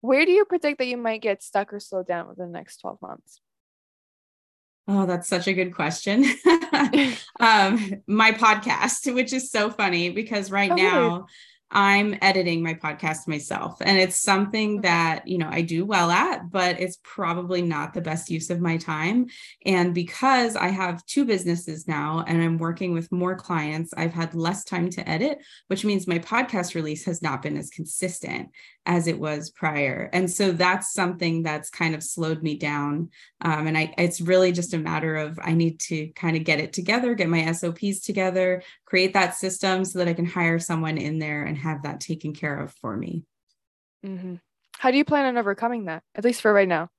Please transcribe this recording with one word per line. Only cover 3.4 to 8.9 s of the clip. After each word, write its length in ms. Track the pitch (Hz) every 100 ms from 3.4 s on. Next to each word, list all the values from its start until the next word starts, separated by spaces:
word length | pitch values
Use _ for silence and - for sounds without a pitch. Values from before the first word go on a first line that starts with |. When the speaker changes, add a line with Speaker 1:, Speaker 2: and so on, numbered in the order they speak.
| _ _ _ _ _ _ _ _ _ _ _ _ _ _ -
Speaker 2:
Oh, 200 | 196 185
that's 200 | 175 -
such 200 | 180 180
a 60 |
good 200 | 190 180
question. 520 | 175 151 165 - 214 269
<laughs> 60 | - 330 330 330
Speaker 1:
<laughs> 460 | 294 285 302 277 233 - -
Speaker 2:
Um, 640 | 226 220 190 220 202 196 -
my 260 | 208 220
podcast, 800 | 220 226 214 240 - 247